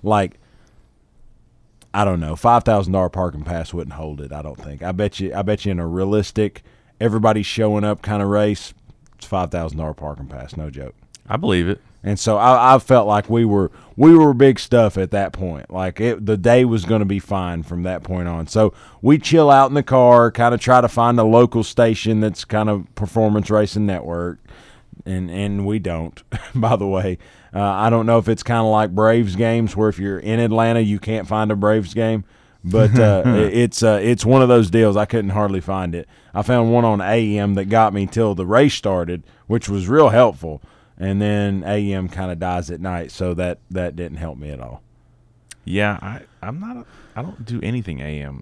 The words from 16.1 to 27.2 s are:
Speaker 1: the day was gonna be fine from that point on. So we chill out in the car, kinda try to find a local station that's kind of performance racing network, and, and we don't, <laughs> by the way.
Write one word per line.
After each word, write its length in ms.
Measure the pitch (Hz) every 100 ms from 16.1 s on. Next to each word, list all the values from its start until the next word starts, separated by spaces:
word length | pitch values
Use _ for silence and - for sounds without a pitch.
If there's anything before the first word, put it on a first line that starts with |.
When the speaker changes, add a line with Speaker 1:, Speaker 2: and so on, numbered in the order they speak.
| 104 104
Speaker 1:
the 120 | 104
day 260 | 117 123
was 220 | 127 110 87
gonna 200 | 110 98
be 140 | 101
fine 440 | - 95 90 85
from 200 | 78 87
that 200 | 92 87
point 260 | 82 92 87
on. 180 | 82 78
So 260 | 110 107 - - _
we 160 | 120 151
chill 320 | - 160 147
out 180 | 135 135
in 60 |
the 100 | 143
car, 480 | - 131 123 120 117
kinda 260 | 120 120 120
try 220 | - 127
to 80 | 120
find 320 | 120 117 120
a 60 | 110
local 380 | 113 120 117
station 580 | 104 - 113 110 110 107
that's 240 | 107 - -
kind 240 | 110 107
of 240 | 101 - -
performance 540 | 104 113 107 104 98
racing 380 | 107 101 107 104
network, 520 | 90 69 85 87 - _ - - _ _ - -
and, 240 | 92 90
and 360 | 92 101 101 98
we 140 | 107
don't, 440 | 87 82 82 - _ -
<laughs> 160 | - 123
by 220 | 113 113
the 100 | 98
way. 300 | 95 95 90